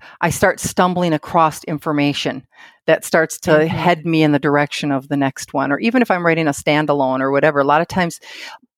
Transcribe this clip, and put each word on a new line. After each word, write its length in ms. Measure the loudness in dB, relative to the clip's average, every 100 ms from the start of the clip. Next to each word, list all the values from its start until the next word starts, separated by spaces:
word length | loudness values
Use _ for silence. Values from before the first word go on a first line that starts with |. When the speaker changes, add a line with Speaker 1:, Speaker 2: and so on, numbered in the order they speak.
| -8 -4
Speaker 1:
I 100 | -4
start 300 | 0 0 0
stumbling 520 | -4 0 0 0 0
across 520 | -2 0 2 2 0
information 840 | -10 -6 -4 0 0 -2 -6 -6 _ _ -20 _ 0
that 180 | 0
starts 360 | 2 0 0 -4
to 100 | 2
Speaker 2:
Mm-hmm. 160 | 2 2 0
Speaker 1:
head 300 | 0 0 0
me 160 | 2
in 80 | 2
the 80 | 2
direction 540 | 2 0 0 -4 -4
of 160 | -4 -4
the 80 | -2
next 360 | -2 -4 -8
one. 180 | -4 -2
Or 80 | -2
even 220 | 0 0
if 80 | 0
I'm 140 | 2
writing 220 | 2 2 0
a 60 |
standalone 680 | -2 0 0 2 0 0 0
or 120 | 0
whatever, 260 | 2 2 2
a 60 |
lot 160 | 2 2
of 80 | 2
times, 320 | -2 -2 -6 -18 -20 -18 -20 _